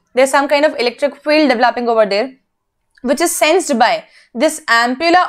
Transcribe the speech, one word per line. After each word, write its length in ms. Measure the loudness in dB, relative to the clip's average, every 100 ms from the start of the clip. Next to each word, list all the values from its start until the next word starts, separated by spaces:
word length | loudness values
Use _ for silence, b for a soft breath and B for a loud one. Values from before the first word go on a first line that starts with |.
| _ 0
there 100 | 0
is 80 | 0
some 160 | 0
kind 180 | 0 0
of 80 | 0
electric 400 | -6 -4 -6 -4 -2
field 240 | 2 2
developing 380 | 2 0 0 -2
over 160 | 0 0
there, 220 | 0 -4 -10 _ _ _ _ _ _ -4
which 160 | -2
is 100 | -2
sensed 400 | 0 0 0 0 0
by 120 | 0 0 -8 b b -4
this 220 | -2 -2 -2
ampulla 500 | 0 0 -2 2 2